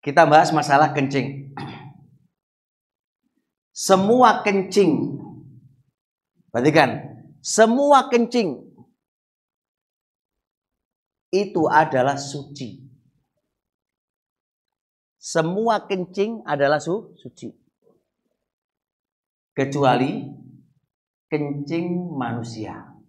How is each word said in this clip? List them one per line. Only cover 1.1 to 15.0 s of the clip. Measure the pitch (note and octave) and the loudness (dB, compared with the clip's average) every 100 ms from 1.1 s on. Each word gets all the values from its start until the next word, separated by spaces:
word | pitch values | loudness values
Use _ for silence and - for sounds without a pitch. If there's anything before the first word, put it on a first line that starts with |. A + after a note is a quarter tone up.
| C#3 B2 - - - C#3 A2+ - - _ _ _ _ _ _ _ _ _ _ _ _ _ _ _ _ _ | -2 -4 -8 -14 -14 -14 -14 -20 -20 _ _ _ _ _ _ _ _ _ _ _ _ _ _ _ _ _
Semua | - - F#3+ G3 B3 A#3+ G#3 | -10 2 2 4 6 6 4
kencing, | G#3 G3 F#3 G3+ F3+ C#3 - - - - - - _ _ _ _ _ _ _ _ _ | 0 0 0 2 4 2 -2 -8 -14 -18 -20 -20 _ _ _ _ _ _ _ _ _
perhatikan, | A#2 C#3 D#3+ B2 A2+ - - - _ | 0 2 4 2 0 -12 -18 -20 _
semua | - - A3 B3 C#4+ C#4 B3+ | -6 2 4 4 4 4 4
kencing | A#3+ A#3 B3 F#3 B2+ - - - _ _ _ _ _ _ _ _ _ _ _ _ _ _ _ _ _ _ _ _ _ _ _ _ | 0 0 0 -2 -6 -14 -20 -20 _ _ _ _ _ _ _ _ _ _ _ _ _ _ _ _ _ _ _ _ _ _ _ _
itu | F#3 G3+ F3 D3+ | -4 -2 -2 2
adalah | D3+ D#3 C3+ C3 C#3 | 2 2 2 0 -2
suci. | - C#3+ C3+ C#3 B2 F#2+ C3 _ _ _ _ _ _ _ _ _ _ _ _ _ _ _ _ _ _ _ _ _ | -8 -12 -14 -14 -14 -16 -20 _ _ _ _ _ _ _ _ _ _ _ _ _ _ _ _ _ _ _ _ _